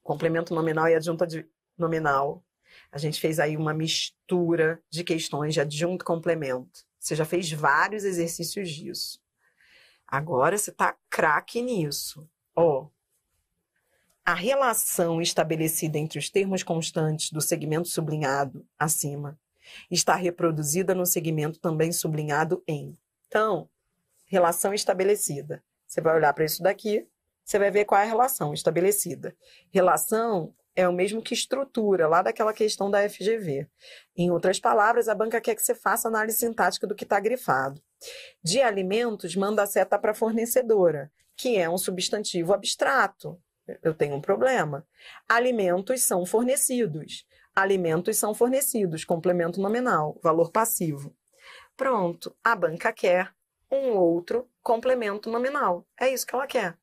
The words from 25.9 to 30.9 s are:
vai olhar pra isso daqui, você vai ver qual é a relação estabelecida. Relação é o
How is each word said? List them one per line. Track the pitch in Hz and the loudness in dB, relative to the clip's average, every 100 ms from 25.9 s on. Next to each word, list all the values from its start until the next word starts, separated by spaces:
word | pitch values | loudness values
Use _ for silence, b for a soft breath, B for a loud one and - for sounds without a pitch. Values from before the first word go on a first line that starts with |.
| - | 0
vai | 160 160 | 2 4
olhar | 147 | 4
pra | 139 160 | 2 -2
isso | - | 0
daqui, | 175 202 214 208 - _ _ _ | 0 0 -2 -2 -4 _ _ _
você | - 202 | -2 2
vai | 202 | 4
ver | 196 202 | 2 4
qual | 202 | 4
é | |
a | 214 | 4
relação | 220 254 - 151 | 2 2 0 -4
estabelecida. | 151 - 160 190 208 175 135 - _ b b b | 0 0 2 2 0 -4 -8 -12 _ b b b
Relação | 185 180 156 - 220 233 196 160 _ _ - | 2 4 4 0 -2 0 -2 -4 _ _ 0
é | |
o | 180 | 2